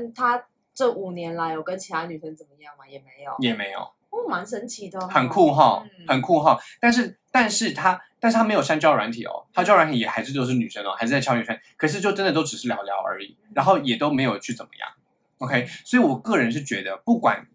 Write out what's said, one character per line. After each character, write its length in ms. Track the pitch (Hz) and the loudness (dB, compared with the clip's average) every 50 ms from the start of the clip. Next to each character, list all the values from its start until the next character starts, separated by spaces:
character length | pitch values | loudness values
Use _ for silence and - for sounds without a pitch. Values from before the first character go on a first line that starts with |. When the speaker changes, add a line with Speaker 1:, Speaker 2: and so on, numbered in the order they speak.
| 240 233 - | -6 -10 -6
Speaker 1:
他 320 | - 254 233 - 240 - _ _ _ _ _ _ | -2 0 0 0 0 -4 _ _ _ _ _ _
这 160 | - 269 240 | -2 0 0
五 220 | 226 190 196 185 175 | 0 -2 -6 -8 -8
年 220 | 175 170 165 165 | -8 -8 -6 -6
来 160 | 170 165 165 160 | -4 -4 -4 -4
有 100 | 156 156 | -6 -6
跟 160 | 180 180 190 | -6 -8 -8
其 140 | 185 - - | -8 -6 -6
他 140 | 160 165 | -6 -6
女 120 | 175 165 156 | -6 -8 -12
生 160 | 160 156 156 | -12 -14 -14
怎 100 | 151 - | -16 -18
么 160 | _ 143 147 151 | _ _ _ -20
样 140 | 147 147 | -20 -20
吗？ 100 | 147 135 | -20 -20
也 120 | 139 139 139 | -20 -20 -20
没 240 | - _ - 139 143 | -20 _ -20 -16 -12
有。 100 | 139 127 131 | -10 -6 -2
Speaker 2:
也 160 | 247 120 113 | -2 -2 -2
没 160 | - 202 - | -2 -6 -8
有。 100 | - - - - - _ _ _ | -10 -10 -12 -12 -14 _ _ _
Speaker 1:
哦， 180 | - 466 480 370 | -8 -6 -4 -4
蛮 180 | 220 175 190 | -4 -6 -6
神 200 | 214 233 202 233 | -6 -8 -8 -8
奇 220 | 240 - - 202 180 | -10 -12 -12 -14 -12
的 100 | - 190 | -10 -10
哦。 100 | 185 185 | -6 -2
Speaker 2:
很 200 | - 143 131 123 | 0 0 0 2
酷 240 | - 202 175 147 139 | 4 4 6 6 6
哈， 320 | 151 143 120 101 92 - - - - | 6 6 6 4 2 -2 -10 -18 -10
Speaker 1:
嗯。 80 | - - | -4 -2
Speaker 2:
很 120 | 135 131 | -2 0
酷 200 | 131 170 175 156 | 0 2 2 4
哈。 180 | 147 156 131 - - - - - | 6 4 4 4 0 -8 -6 -2
但 120 | - 240 233 | 2 2 2
是， 240 | 247 233 - - _ _ _ | 2 0 -2 -6 _ _ _
但 180 | - 254 233 208 | 2 2 2 2
是 240 | 185 202 226 185 143 | 2 0 -2 -2 -2
他， 280 | - - 190 185 180 - _ _ _ | 0 0 0 0 0 -4 _ _ _
但 120 | - 233 | 0 2
是 60 | 233 | 4
他 60 | 226 226 | 4 4
没 100 | 214 214 | 2 2
有 80 | 175 | 2
删 180 | 131 - 160 156 | 2 2 2 2
交 120 | 160 156 | 4 4
友 60 | 143 | 4
软 140 | 113 104 117 | 4 2 -2
体 140 | 117 117 113 | -4 -6 -8
哦， 220 | - - - - _ _ | -8 -8 -10 -12 _ _
他 100 | 180 185 | 0 2
交 120 | 202 208 | 6 6
友 40 | 180 | 6
软 140 | 160 156 143 | 6 4 2
体 60 | 117 | 0
也 100 | 110 - | 0 -2
还 140 | - 113 113 | -2 -4 -4
是 100 | 131 135 | -4 -2
都 120 | 139 127 | -2 0
是 100 | 127 127 | 0 0
女 140 | 123 110 95 | 0 0 -2
生 160 | - 107 101 | -6 -8 -8
哦， 100 | 98 95 - | -6 -6 -4
还 80 | 117 | -2
是 60 | 117 139 | 0 0
在 80 | 139 | 0
敲 160 | 135 139 123 | 2 2 0
女 80 | 117 110 | 0 0
生， 120 | - 110 - - _ _ | -2 -6 -8 -10 _ _
可 100 | - - | -2 -2
是 140 | 151 147 202 | 0 0 0
就 100 | 180 202 190 | 0 0 0
真 140 | 190 196 | 2 0
的 60 | 185 143 | 2 2
都 100 | 160 151 | 2 0
只 140 | 139 120 | -2 -4
是 100 | 110 117 | -6 -4
聊 160 | 123 117 101 101 | -4 -4 -4 -4
聊 180 | 98 98 95 98 | -6 -4 -4 -4
而 200 | 98 95 98 101 | -4 -6 -8 -10
已， 140 | - - _ _ | -14 -18 _ _
Speaker 1:
嗯。 80 | - - | -6 -2
Speaker 2:
然 100 | 139 135 | 0 4
后 140 | 185 190 156 | 4 4 4
也 180 | 139 127 117 | 2 0 -2
都 140 | 113 - 151 | 0 0 0
没 140 | 147 131 135 | 0 2 0
有 120 | 123 101 101 | 0 -2 -2
去 140 | - - 117 | -6 -8 -10
怎 120 | - 104 | -10 -12
么 80 | - _ - | -16 _ -14
样。 100 | - - - _ _ _ _ _ _ _ _ - | -14 -14 -14 _ _ _ _ _ _ _ _ -12
OK， 240 | 131 131 139 123 123 | -6 -2 -2 -2 -2
Speaker 1:
嗯。 60 | - - - - | -4 -8 -14 -4
Speaker 2:
所 140 | - - 247 | 0 2 4
以 40 | 226 | 4
我 160 | 147 131 113 | 4 2 0
个 180 | - 226 214 | -2 -2 0
人 140 | 160 123 113 | 2 2 0
是 140 | 117 147 143 | -2 -4 -6
觉 180 | - - 95 95 | -6 -6 -6 -6
得， 140 | 95 95 95 | -6 -10 -4
不 200 | _ - 117 - | _ 0 0 2
管， 280 | - 120 104 - - - _ | 4 2 0 0 -4 -14 _